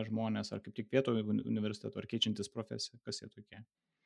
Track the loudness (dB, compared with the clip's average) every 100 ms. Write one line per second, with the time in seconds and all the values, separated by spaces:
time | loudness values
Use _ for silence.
0 | 2 0 2 0 -2 -6 -6 -6 2 4
1 | 6 4 4 2 2 2 0 -2 -6 -6
2 | -2 0 2 0 -4 -4 -4 -4 -6 -8
3 | -8 -8 -10 -16 -16 -16 -16 _ _ _